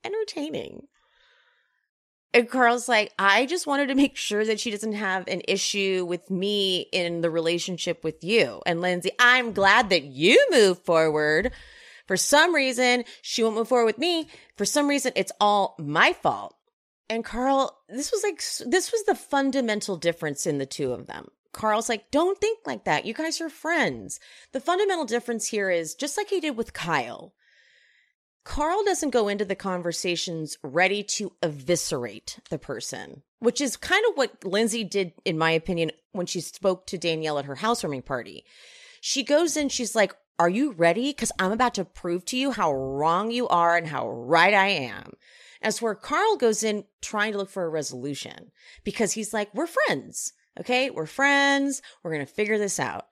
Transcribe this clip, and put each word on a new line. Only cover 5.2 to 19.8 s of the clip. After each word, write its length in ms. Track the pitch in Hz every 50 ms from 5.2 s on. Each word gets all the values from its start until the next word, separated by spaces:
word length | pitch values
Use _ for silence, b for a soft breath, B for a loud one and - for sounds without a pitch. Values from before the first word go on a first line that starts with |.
| 180
an 140 | - 185 175 -
issue 580 | - 196 190 - - - 202 196 190 190 185 180
with 220 | 170 175 170 - -
me 600 | 190 180 190 208 208 202 196 190 185 175 - -
in 300 | - 190 175 170 170 170
the 80 | 165 170
relationship 760 | 160 165 160 165 175 170 - 190 180 160 - 175 165 - -
with 200 | 160 156 - 160
you." 380 | 175 226 226 156 123 101 - -
And 160 | 180 170 165
Lindsay, 300 | 180 180 180 175 165 185 - -
"I'm 340 | 247 240 247 262 240 233 185
glad 360 | 202 196 190 208 240 240 185
that 140 | 190 160 135
you 420 | 143 131 135 156 208 262 523 571 508
moved 320 | 349 247 208 185 180 - -
forward. 680 | 180 170 160 160 156 151 151 151 151 156 170 208 254 B B B B B B B B B B B
For 100 | - 190
some 360 | 180 - - 277 294 320 359 339
reason, 520 | 285 269 262 247 247 254 247 247 247 233 B B B
she 220 | - - - - 220
won't 120 | 226 214
move 140 | 220 226 -
forward 160 | 254 240 233
with 120 | 220 214
me. 300 | 233 311 359 339 330 294 B B B B B B
For 80 | - 202
some 240 | - - 294 285 285
reason, 240 | 285 277 - 247 -
it's 160 | - 185 - - -
all 360 | 208 208 208 202 196 - - -
my 320 | 156 143 151 170 226 311
fault." 440 | 359 - - 151 110 98 101 - - _ _ _ _ _ _ _ _ _ _ -
And 140 | 220 226 226
Carl, 560 | - - 240 254 269 269 269 262 - - _ _
this 240 | - 202 262 294 -
was, 120 | - 392 403
like, 160 | 415 320 -
s-, 240 | - - - - -
this 260 | 247 330 370 359 -
was 120 | - 440 415
the 120 | 415 -
fundamental 800 | - - - 285 277 277 269 254 269 247 220 208 208